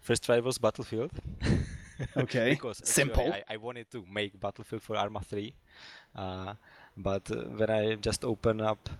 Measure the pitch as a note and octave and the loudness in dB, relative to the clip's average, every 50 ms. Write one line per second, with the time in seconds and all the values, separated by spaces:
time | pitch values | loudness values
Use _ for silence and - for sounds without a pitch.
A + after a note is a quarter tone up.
0 | _ - A#2+ - - - B2 A#2+ A#2 B2+ B2 - - G#2+ - - A#2+ - - A2 | _ 2 0 0 4 4 4 4 4 2 -2 2 2 0 0 0 -6 -4 -2 -4
1 | A#2+ E3+ - - - - - - - - - - - - - - - - - - | -4 -4 -6 -10 -10 -10 -8 -4 2 2 2 2 2 -2 -8 -12 -14 -16 -8 -6
2 | C3+ - - - B2+ - - B2+ A2+ B2 D3 D3 - B2 G#2 - - - - - | -6 -4 0 0 0 2 2 2 4 4 2 2 0 -8 -8 -6 -2 2 4 4
3 | C#3+ C3+ A2+ A2 B2 C#3 - G3 G3 - A2 A2 G#2+ A#2+ B2 A#2+ A#2 _ - B2 | 4 4 4 2 4 4 0 -2 -4 -8 -10 -8 -8 -10 -10 -10 -12 _ -12 -12
4 | F#2+ F2+ F#2+ G#2 G#2 G2+ F#2+ G2 F#2 G2+ G2+ - A2 - - A2+ - - A2 G#2 | -12 -6 -4 -2 -2 -2 -4 -6 -6 -6 -6 -6 -10 -8 -8 -8 -6 -4 -2 0
5 | G2+ G#2 G#2+ G#2 F#2 - - G#2 G#2 G#2+ - - _ _ - - - - - - | 0 -2 -2 -6 -8 -4 -4 -4 -4 -6 -10 -14 _ _ -20 -20 -20 -20 -20 -20
6 | - _ _ - G2 F#2 F#2 F#2 F#2 F#2+ G2+ - _ - - - - - _ - | -20 _ _ -8 -8 -6 -6 -6 -6 -8 -10 -12 _ -20 -20 -20 -20 -20 _ -4
7 | G2 F#2+ G2 G2 - - - A#2 A#2 A#2 A#2 G#2+ A2 G#2+ A2 A2 G#2+ A2 A2 G#2+ | -2 0 0 0 -2 -2 -6 -4 -4 -6 0 0 2 4 4 4 4 2 2 0
8 | G#2 A2+ G#2+ - - B2+ A2+ - - A#2 A2 A2 G#2+ A2 G#2+ - _ - - - | 0 -2 -2 0 0 -2 -2 2 4 2 4 4 2 2 0 0 _ -12 -12 -12